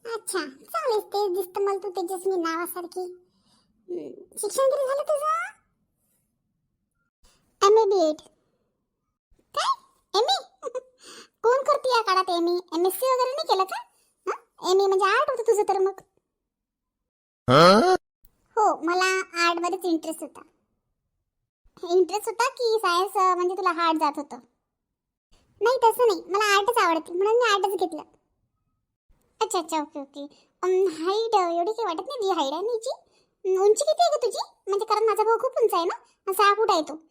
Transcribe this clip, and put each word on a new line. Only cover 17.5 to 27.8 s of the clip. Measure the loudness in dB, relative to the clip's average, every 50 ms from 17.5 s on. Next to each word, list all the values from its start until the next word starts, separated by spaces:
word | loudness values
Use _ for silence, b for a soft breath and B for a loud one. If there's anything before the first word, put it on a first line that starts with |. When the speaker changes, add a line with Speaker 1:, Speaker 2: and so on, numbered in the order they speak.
Speaker 2:
हं? | 6 8 10 8 8 8 6 4 2 0 _ _ _ _ _ -20 _ _ _ _ _
Speaker 1:
हो, | 2 2 2 2 0
मला | -2 -2 0 2 2 2 0 0 -4 -4 -2 0 0 0
आर्टमध्येच | 2 0 -2 -4 -4 -4 -2
इंटरेस्ट | -2 -2 -2 -2 -6 -10 -10
होता. | -12 -16 _ -20 -20 _ _ _ _ _ _ _ _ _ _ _ _ _ _ _ _ _ _ _ _ _ _ _ _ _ _ -16 -6 0
इंटरेस्ट | 2 2 2 2 0 -6 -6 -6
होता | -4 -2 -2 -2
की | -2 -2 -2 -2 0 0
सायन्स, | 0 0 0 0 -2 -2 0
अ, | 0 2 2 2
म्हणजे | 0 -2 -4 -4
तुला | -2 -2 -2
हार्ड | -2 0 0 0 0 0
जात | 0 -2 -2
होतं? | -4 -12 -12 -16 -20 _ _ _ _ _ _ _ _ _ _ _ _ _ _ _ _ _ _ _ _ _ _ _ _
नाही, | 0 2 2
तसं | 4 2 2 4 4 2 2
नाही, | 2 0
मला | -4 -4 -2 0 2 4 2
आर्टच | 2 2 2 2 2
आवडते | 2 2 2 0 -2 -4
म्हणून | -4 0 2 2 4
मी | 4 4 2
आर्टच | 2 2 0 -2 0 -2